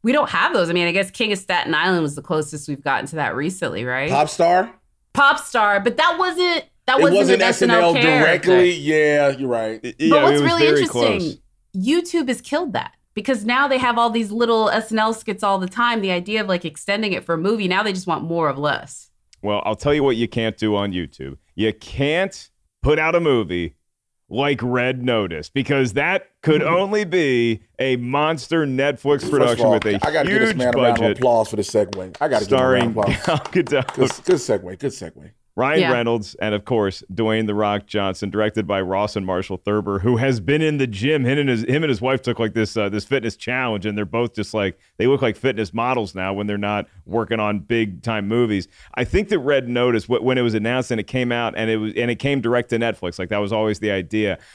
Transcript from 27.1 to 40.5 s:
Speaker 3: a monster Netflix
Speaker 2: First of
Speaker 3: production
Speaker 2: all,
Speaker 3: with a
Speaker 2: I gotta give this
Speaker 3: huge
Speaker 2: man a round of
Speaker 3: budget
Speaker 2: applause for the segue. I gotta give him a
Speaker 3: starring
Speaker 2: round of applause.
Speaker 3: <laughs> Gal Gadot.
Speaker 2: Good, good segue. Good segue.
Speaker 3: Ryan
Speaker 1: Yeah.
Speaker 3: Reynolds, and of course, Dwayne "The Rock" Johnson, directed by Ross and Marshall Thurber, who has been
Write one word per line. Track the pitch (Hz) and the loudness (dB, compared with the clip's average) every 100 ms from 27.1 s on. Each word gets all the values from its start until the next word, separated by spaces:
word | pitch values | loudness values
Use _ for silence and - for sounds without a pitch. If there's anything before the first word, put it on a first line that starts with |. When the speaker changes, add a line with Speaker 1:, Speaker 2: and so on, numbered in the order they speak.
| 180 147 123 117 107 _ - | 0 2 2 2 0 _ -6
Speaker 3:
a | 131 127 | -2 -2
monster | 120 139 151 160 - 165 147 | 0 0 0 -2 -2 -2 0
Netflix | 131 143 131 139 143 | 0 0 0 0 0
Speaker 2:
First | - | 2
of | |
Speaker 3:
production | 143 123 117 113 | 2 4 4 4
Speaker 2:
all, | |
Speaker 3:
with | 104 107 | 4 2
a | 101 - | 0 0
Speaker 2:
I | |
gotta | 156 175 | 0 2
give | 196 | 2
this | - | 2
Speaker 3:
huge | 185 | 2
Speaker 2:
man | 123 | 0
a | 131 | 2
round | 120 | 2
of | 113 | 2
Speaker 3:
budget | 110 110 | 0 2
Speaker 2:
applause | 127 117 110 | 2 2 2
for | 104 | -2
the | |
segue. | 101 107 101 95 92 - | 0 0 0 -4 -10 -4
I | 156 | 0
gotta | |
give | |
him | 117 | 0
a | 101 131 | 2 2
Speaker 3:
starring | 131 127 117 | 4 2 2
Speaker 2:
round | 107 101 | 0 0
of | - | 0
applause. | - 151 - | 0 -2 0
Speaker 3:
<laughs> | |
Gal | 185 | -2
Gadot. | - 143 127 - | 0 -2 -2 0
Speaker 2:
Good, | 131 - - | 0 0 0
good | - | 0
segue. | - 104 90 95 | 2 -2 -4 -8
Good | 139 | -8
segue. | - 85 - 73 _ _ - | -8 -16 -16 -20 _ _ -4
Speaker 3:
Ryan | 131 156 | 0 2
Speaker 1:
Yeah. | 170 | 2
Speaker 3:
Reynolds, | 123 117 117 101 - | 2 0 -2 -4 -6
and | 107 | -4
of | 104 101 | -4 0
course, | 117 101 95 - | 0 0 -4 -12
Dwayne | 95 110 110 107 | -2 0 0 0
"The | 104 | 0
Rock" | 104 101 - | 0 -2 -2
Johnson, | 104 98 92 101 | -2 -2 -4 -4
directed | 104 107 110 101 | 0 0 0 -2
by | 98 | -2
Ross | 92 95 104 107 | 0 0 0 -2
and | 95 | -2
Marshall | 90 95 95 | -4 -4 -6
Thurber, | - 104 101 98 | -2 -2 0 -2
who | 104 117 | 0 2
has | 135 120 | 2 -2
been | 87 | 0